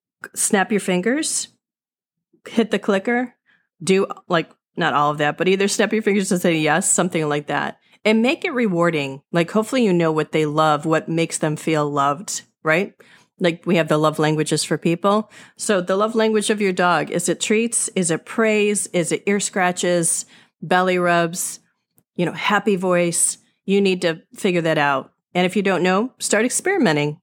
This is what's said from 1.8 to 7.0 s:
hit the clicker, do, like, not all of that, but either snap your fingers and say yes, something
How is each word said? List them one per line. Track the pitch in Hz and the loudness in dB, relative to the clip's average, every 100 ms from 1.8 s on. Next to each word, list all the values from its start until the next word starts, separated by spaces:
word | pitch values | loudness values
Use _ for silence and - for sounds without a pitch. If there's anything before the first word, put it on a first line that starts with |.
| _ _ _ _ _ _ - | _ _ _ _ _ _ -6
hit | - 220 | -2 0
the | 202 | -2
clicker, | - 196 196 240 247 - _ _ _ _ | 0 -2 0 -2 -4 -10 _ _ _ _
do, | 165 190 196 - - | 0 0 0 -6 -2
like, | 175 160 _ _ - | -2 -2 _ _ -4
not | 165 | -2
all | 131 147 | 2 0
of | 147 | 0
that, | 147 147 | -2 0
but | 180 | 0
either | 196 196 | 2 0
snap | - 208 | 0 0
your | 220 | 0
fingers | 220 202 190 | 0 0 0
and | 180 | 0
say | 180 160 | 0 2
yes, | 151 156 - | 2 2 2
something | - | 0